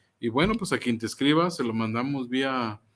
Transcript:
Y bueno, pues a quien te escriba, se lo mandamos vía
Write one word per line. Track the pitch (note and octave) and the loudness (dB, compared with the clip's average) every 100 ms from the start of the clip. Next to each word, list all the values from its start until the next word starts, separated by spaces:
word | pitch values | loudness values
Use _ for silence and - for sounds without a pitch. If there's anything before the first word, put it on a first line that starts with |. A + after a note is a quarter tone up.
| _ _ | _ _
Y | A#2 | -2
bueno, | A#2+ F#3+ | 2 2
pues | A3 G3 | 2 0
a | B2+ | -2
quien | B2 A2 | 0 -2
te | A2 | -2
escriba, | - C#3 D#3 F3 | 0 2 4 2
se | E3+ | 0
lo | A#2+ | -2
mandamos | A2 A2+ A2+ C3 C#3 B2 | 0 -2 -2 -2 -4 -2
vía | B2+ C3+ C3 A2+ G#2 _ | -2 0 0 -2 -6 _